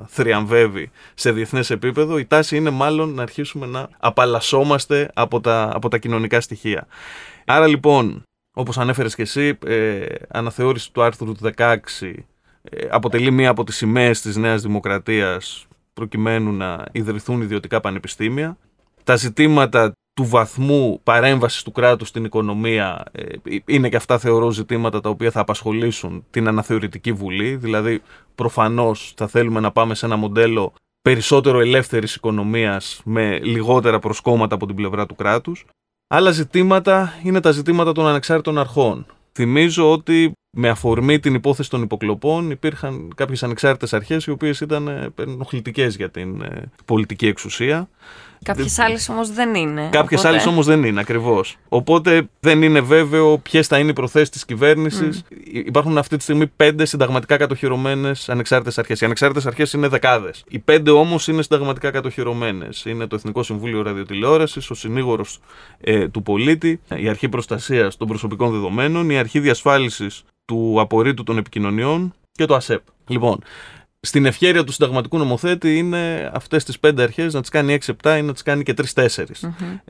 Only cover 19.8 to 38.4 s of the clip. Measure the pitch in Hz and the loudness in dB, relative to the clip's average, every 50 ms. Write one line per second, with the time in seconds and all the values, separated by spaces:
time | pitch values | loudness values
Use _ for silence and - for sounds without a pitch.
19.8 | 113 107 104 - _ _ _ - 131 117 117 120 110 - - 127 135 139 143 143 | 2 2 0 -6 _ _ _ -4 -2 2 2 2 2 2 -2 -2 0 2 2 2
20.8 | 131 113 98 - - - 117 120 120 135 135 131 120 117 - - - 117 - - | 2 0 -2 -2 0 2 2 4 4 4 4 2 2 0 -2 -6 -10 -8 -2 2
21.8 | 120 123 123 107 113 - - 117 113 107 - 110 107 104 104 107 110 117 113 107 | 4 4 4 2 0 -6 -8 -8 -8 -4 -2 -2 -2 -2 -2 -2 -2 0 0 0
22.8 | 98 92 87 - - - - - - - - - - - - 101 - - 143 139 | -2 -2 -6 -8 -12 -14 -14 -14 -12 -12 -14 -12 -10 -8 -8 -6 -2 0 2 2
23.8 | 127 120 101 113 - - 127 117 - 117 113 113 117 117 110 107 110 - 120 113 | 2 2 0 -2 0 0 0 2 4 4 4 4 4 2 0 -2 -4 -4 -2 -2
24.8 | 117 113 107 104 98 107 107 - 117 113 - 113 101 - 107 - - 110 107 113 | -2 -2 -2 -2 -4 -4 -4 -2 -2 0 0 0 -2 -2 -4 -4 -4 -4 -2 -2
25.8 | 117 120 113 - - 90 87 90 - _ - 123 113 110 107 107 104 - 117 110 | -2 -2 -2 -4 -8 -10 -12 -12 -14 _ -4 -2 0 0 0 0 -2 -2 -2 -2
26.8 | 104 98 - 95 - 120 113 95 101 95 92 95 101 123 135 131 120 113 107 107 | -2 -6 -8 -8 -6 -6 -6 -4 -6 -6 -4 -4 -4 -4 -4 -6 -4 -4 -2 -2
27.8 | 107 117 117 - - _ - - _ _ _ - 120 117 - 113 110 110 117 120 | 0 -2 -2 -4 -6 _ -20 -20 _ _ _ -6 -6 -2 0 0 0 2 2 2
28.8 | 120 113 107 - - - - - 110 104 - 120 120 117 113 110 110 104 - 113 | 2 0 0 -2 -8 -14 -8 -8 -8 -2 0 0 2 2 0 0 -2 0 2 0
29.8 | 113 113 110 - - 113 113 107 107 104 101 113 113 117 113 110 98 92 - _ | 0 0 -2 -4 -4 -2 -2 -2 -2 0 2 2 2 4 2 0 -2 -4 -6 _
30.8 | _ _ _ _ - 127 127 113 107 - 147 139 127 139 127 123 117 120 127 131 | _ _ _ _ 2 2 2 2 2 4 4 4 4 4 4 4 4 4 4 2
31.8 | 123 - - 113 107 107 - - - 113 107 104 101 104 110 117 113 104 98 98 | 2 0 -2 -2 -2 -4 -6 -6 -4 -2 -2 -2 -2 -2 0 0 0 0 -2 -4
32.8 | - - - - - 110 110 113 113 104 95 71 - 107 117 117 107 113 127 127 | -6 -10 -14 -12 -8 -4 -2 0 0 0 0 -2 -2 -2 -2 0 2 2 2 4
33.8 | 113 120 113 104 - 107 104 - - 123 120 117 110 107 104 98 104 98 101 98 | 4 4 2 2 0 -4 -6 -2 0 2 2 2 2 0 -2 -4 -6 -6 -6 -6
34.8 | 104 95 98 104 104 - - - 101 101 107 120 - 165 175 - - _ _ _ | -4 -4 -4 -4 -6 -6 -8 -4 -2 0 0 0 -2 -6 -10 -12 -14 _ _ _
35.8 | _ _ _ _ _ _ - 160 185 185 165 160 151 - - 185 185 190 190 190 | _ _ _ _ _ _ 2 4 4 4 2 0 -2 0 0 2 4 4 4 2
36.8 | 180 202 190 190 190 175 - - 165 185 185 185 165 160 143 147 143 165 170 170 | 4 2 2 2 0 -2 -6 -6 -2 0 0 2 4 4 2 2 0 0 0 2
37.8 | 170 165 160 160 156 156 147 143 - - 165 160 | 2 0 0 2 2 2 0 0 0 0 -2 0